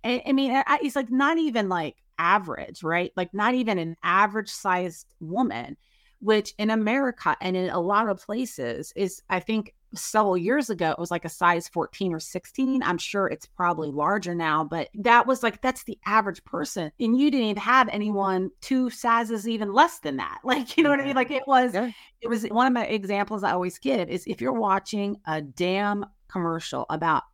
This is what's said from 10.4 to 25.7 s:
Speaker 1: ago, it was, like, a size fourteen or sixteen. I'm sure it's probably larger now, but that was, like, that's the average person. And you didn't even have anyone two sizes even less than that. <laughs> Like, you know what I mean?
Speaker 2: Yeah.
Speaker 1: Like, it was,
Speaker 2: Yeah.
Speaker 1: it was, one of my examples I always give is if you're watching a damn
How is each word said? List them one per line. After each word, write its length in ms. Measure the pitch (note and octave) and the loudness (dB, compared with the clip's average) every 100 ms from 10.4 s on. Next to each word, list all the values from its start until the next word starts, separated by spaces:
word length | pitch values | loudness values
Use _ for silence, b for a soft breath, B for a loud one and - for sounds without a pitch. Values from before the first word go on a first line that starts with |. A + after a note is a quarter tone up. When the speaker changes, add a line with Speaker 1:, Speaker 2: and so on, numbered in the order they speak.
| F3 C#4 C4+ | 2 0 0
Speaker 1:
ago, 200 | F#3 E3 | -2 0
it 60 | D#3 | 0
was, 120 | E3+ | -4
like, 140 | F3 | -4
a 40 | E3 | -6
size 400 | - F3 E3+ - | 0 2 2 -2
fourteen 440 | F3 D#3 - F#3+ | -6 -6 -4 -4
or 60 | D#3+ | -4
sixteen. 600 | - - - - C4 C4 | -6 -12 -10 -4 0 0
I'm 160 | - E4 | 0 -2
sure 280 | - G3+ F#3+ | -2 -2 -2
it's 200 | D#3+ - | -4 -12
probably 440 | - F3+ E3 D3+ | -2 -2 0 -4
larger 440 | C#3+ D3+ G3+ F3 | -2 0 0 -2
now, 280 | F3 D#3+ D3+ | -2 0 0
but 240 | D#3+ E3 C#3+ | 0 -4 -6
that 320 | G#3+ G#3 A#3 A#3 | -2 6 6 6
was, 160 | B3+ | 2
like, 200 | A#3 - | 0 0
that's 220 | B3+ B3+ | -2 -2
the 140 | - G#3 - | -10 -10 0
average 380 | G#3+ G3+ E3 | 2 2 -6
person. 480 | - - C4+ - D#3 _ | -8 -6 -4 -4 -6 _
And 180 | A3+ B3 | 0 4
you 120 | D4 | 4
didn't 160 | C4 A3 | 2 0
even 160 | G3+ | -2
have 260 | G#3 C4 A#3+ | 2 4 4
anyone 600 | G#3 G#3 G3+ G3 F#3+ F#3 _ | 0 -2 0 0 0 -2 _
two 300 | - C4 B3+ | -2 0 0
sizes 580 | - A#3+ A#3 A3+ A3+ G#3+ | -2 2 2 2 -4 -4
even 240 | A3+ G#3 | -4 0
less 260 | G#3 E4 - | 4 4 2
than 160 | D4+ - | -6 -6
that. 220 | E2+ - | -6 -6
<laughs> 40 | |
Like, 320 | - B3+ A#3+ - | -2 -2 0 2
you 80 | |
know 60 | D4+ | 4
what 100 | C#4+ | 4
I 40 | |
mean? 60 | C#4 | 2
Speaker 2:
Yeah. 60 | C4 | 0
Speaker 1:
Like, 140 | B3+ | 0
it 140 | C#4 C4+ | -2 4
was, 260 | C4 B3 | 4 4
Speaker 2:
Yeah. 160 | F#3+ B3 G#3+ B _ | 0 -2 -6 B _
Speaker 1:
it 80 | A3+ | -4
was, 160 | A3+ | -4
one 220 | A3 A3 C4 | 0 2 2
of 40 | |
my 140 | B3 - | 2 0
examples 560 | A3 G3 G3+ G3+ G#3+ | -2 -2 -2 -2 -2
I 80 | G3+ | 0
always 260 | F3+ F3+ - | 0 -2 -4
give 300 | C4+ C4 E3+ | -2 0 -2
is 140 | F3 - | -4 -6
if 140 | F#3 | -4
you're 120 | A#3+ | -2
watching 640 | B3 G#3 G3 - G#3 G3+ G3+ - | 0 0 0 0 -4 -4 -4 -4
a 160 | D#3 | -4
damn 640 | C#3+ - F3+ | -6 -4 0